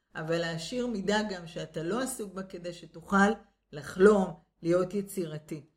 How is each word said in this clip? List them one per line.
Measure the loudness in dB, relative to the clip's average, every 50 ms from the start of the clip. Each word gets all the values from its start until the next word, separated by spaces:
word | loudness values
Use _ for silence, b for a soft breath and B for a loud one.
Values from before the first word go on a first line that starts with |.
| _ _ -12
אבל | -10 -4 -2 -2 -2
להשאיר | -2 -2 -4 -6 -8 -6 -6 -4 -4
מידה | -4 -4 -4 -2 0 0 0 0 -2
גם | -6 -8 -10
שאתה | -12 -10 -10 -10 -8 -8 -6 -4
לא | -2 -2 -2
עסוק | -4 -4 -6 -8 -10 -8 -8
בה | -10 -10
כדי | -10 -12 -12 -10 -12 -12
שתוכל | -12 -16 -18 -18 -18 -4 0 4 4 6 4 4 0 -6 _ _ _ _ _ -14
לחלום, | -14 -12 -8 4 8 8 8 10 8 4 0 -4 -10 _ _ _ _ 0
להיות | 2 2 2 2 0 -2
יצירתי. | -6 -6 -6 -6 -8 -6 -6 -8 -12 -10 -12 -12 -12 -12 -16 _